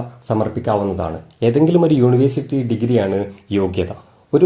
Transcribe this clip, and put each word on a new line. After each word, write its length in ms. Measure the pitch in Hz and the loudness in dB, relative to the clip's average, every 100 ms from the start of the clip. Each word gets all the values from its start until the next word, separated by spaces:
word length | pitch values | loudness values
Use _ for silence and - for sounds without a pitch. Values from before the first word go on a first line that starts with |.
| 120 - - | -6 -14 -6
സമർപ്പിക്കാവുന്നതാണ്. 920 | 110 110 - 120 104 101 90 82 80 - _ | -2 -2 -4 -2 -2 -2 -4 -6 -8 -14 _
ഏതെങ്കിലും 420 | 117 131 160 175 165 | 0 2 2 4 2
ഒരു 80 | |
യൂണിവേഴ്സിറ്റി 640 | 147 123 123 135 131 135 139 120 | 4 4 4 2 0 -4 -4 -2
ഡിഗ്രിയാണ് 480 | 110 117 120 98 95 101 - _ 101 | -2 0 0 0 -2 -6 -10 _ -2
യോഗ്യത. 340 | 95 92 90 - - _ _ | -2 -2 -6 -8 -18 _ _
ഒരു 100 | 143 | 2